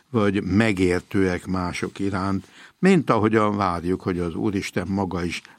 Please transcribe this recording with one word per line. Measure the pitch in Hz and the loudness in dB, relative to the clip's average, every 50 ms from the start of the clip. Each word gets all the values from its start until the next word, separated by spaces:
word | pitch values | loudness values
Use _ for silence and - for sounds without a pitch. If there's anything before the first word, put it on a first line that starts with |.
| _ - | _ -4
vagy | - 117 104 101 95 101 | 0 2 2 2 2 0
megértőek | - 92 92 101 117 113 104 90 95 90 87 90 - - - 104 95 92 90 85 - | 0 2 2 4 4 4 2 2 2 2 0 0 -4 -2 0 0 2 2 0 -2 -4
mások | 92 92 92 90 87 80 - - 90 - - | -4 -4 -4 -4 -4 -6 -6 -8 -8 -6 -6
iránt, | 98 98 98 92 95 98 98 95 - - - - - - _ - - | -6 -4 -4 -4 -4 -2 -4 -4 -6 -8 -20 -20 -20 -18 _ 0 2
mint | 185 196 170 120 - | 4 4 4 4 2
ahogyan | 127 110 104 110 107 113 107 104 101 | 2 4 4 4 4 4 2 2 0
várjuk, | 101 101 92 85 85 80 87 92 87 | 0 0 0 -2 -2 -2 -2 -2 -2
hogy | - 101 92 87 | -2 -4 -2 -2
az | 87 85 80 | -2 -4 -4
Úristen | 98 110 110 95 101 92 - - 110 92 - | -2 -4 -2 -2 -2 -4 -4 -6 -6 -4 -2
maga | 98 98 98 87 87 87 87 | -2 -2 -2 -2 -2 -4 -4
is | 87 - - - - - | -4 -6 -6 -12 -16 -20